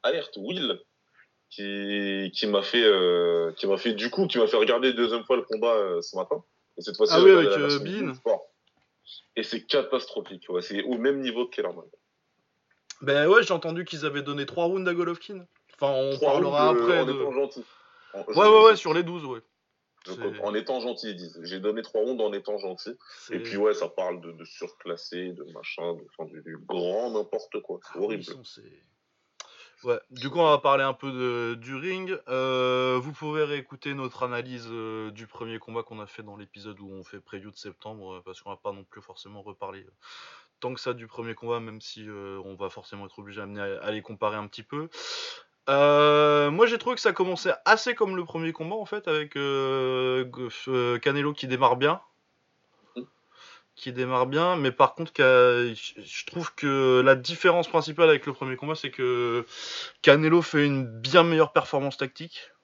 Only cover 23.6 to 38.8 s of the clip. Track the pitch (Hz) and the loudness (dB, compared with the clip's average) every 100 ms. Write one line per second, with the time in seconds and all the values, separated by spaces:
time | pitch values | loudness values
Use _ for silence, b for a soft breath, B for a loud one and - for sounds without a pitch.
23.6 | 107 101 85 - 92 90 85 82 82 - | 0 0 -4 -4 -6 -6 -12 -18 -20 -14
24.6 | - _ 87 85 - 87 92 87 76 82 | -16 _ -12 -12 -10 -10 -10 -12 -16 -16
25.6 | - - 85 82 76 - 80 80 80 82 | -16 -10 -8 -10 -14 -16 -16 -16 -18 -20
26.6 | - 92 87 98 120 110 104 - - 87 | -10 -6 -4 -4 -4 -6 -6 -8 -8 -14
27.6 | - 90 - 82 104 110 - 131 117 - | -10 -14 -12 -6 -6 -6 -10 -18 -18 -20
28.6 | 107 73 _ _ _ _ _ _ B B | -20 _ _ _ _ _ _ _ B B
29.6 | B B 123 117 _ 127 131 165 160 147 | B B -4 -4 _ -12 -6 2 4 4
30.6 | 143 139 135 131 139 127 127 120 117 117 | 4 2 2 -2 -8 -4 -4 -2 -4 -8
31.6 | 117 135 180 185 185 185 - 131 131 131 | -10 -10 -8 -8 -8 -10 -6 -4 -2 0
32.6 | 127 127 127 127 127 147 151 151 151 143 | 0 0 0 0 -4 -10 -6 -4 -2 -4
33.6 | 131 139 147 139 131 - 127 120 127 123 | -10 -14 -10 -8 -8 -6 -6 -6 -8 -12
34.6 | 117 113 110 110 110 104 110 - 113 113 | -12 -10 -10 -10 -10 -14 -20 -14 -12 -12
35.6 | - 117 113 110 104 - 107 101 101 101 | -10 -10 -10 -14 -16 -18 -18 -18 -20 -20
36.6 | 104 98 98 95 90 101 _ 101 101 92 | -18 -18 -16 -18 -18 -20 _ -18 -18 -18
37.6 | 104 92 107 110 95 92 90 92 - 98 | -20 -18 -18 -16 -16 -18 -18 -20 -16 -12
38.6 | 104 98 | -12 -12